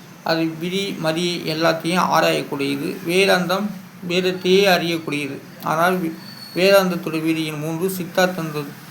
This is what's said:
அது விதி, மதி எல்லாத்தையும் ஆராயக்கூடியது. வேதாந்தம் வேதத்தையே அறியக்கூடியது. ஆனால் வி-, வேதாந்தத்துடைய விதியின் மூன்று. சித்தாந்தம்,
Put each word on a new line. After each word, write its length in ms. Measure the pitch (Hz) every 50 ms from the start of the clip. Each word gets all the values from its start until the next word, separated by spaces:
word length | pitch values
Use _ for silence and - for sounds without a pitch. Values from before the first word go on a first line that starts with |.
| - - - - -
அது 180 | 165 165 165 165 160 160 156
விதி, 220 | 165 180 185 196 196 196 190 -
மதி 300 | 160 160 160 170 180 175 175 170 -
எல்லாத்தையும் 640 | 160 156 156 165 165 160 160 - 165 180 180 165 143 143
ஆராயக்கூடியது. 760 | 160 170 165 160 151 143 - 151 139 139 139 139 139 147 - - - -
வேதாந்தம் 600 | 165 170 190 196 190 190 180 175 165 180 196 208 202 - - - - - - - 175
வேதத்தையே 560 | 175 185 185 185 180 185 - 185 185 196 202
அறியக்கூடியது. 680 | 196 180 165 160 170 170 165 165 - 147 147 147 139 139 - - - - -
ஆனால் 340 | - 165 156 160 170 185 185 185
வி-, 160 | 165 160 160 - - - - - - - -
வேதாந்தத்துடைய 680 | 165 180 196 196 196 185 185 170 165 - 165 156 160
விதியின் 400 | 156 160 165 160 160 156 156 147 151
மூன்று. 220 | 160 165 165 180 190
சித்தாந்தம், 640 | 185 185 170 - - 190 185 180 180 175 160 156 147 151 147 139 - - - -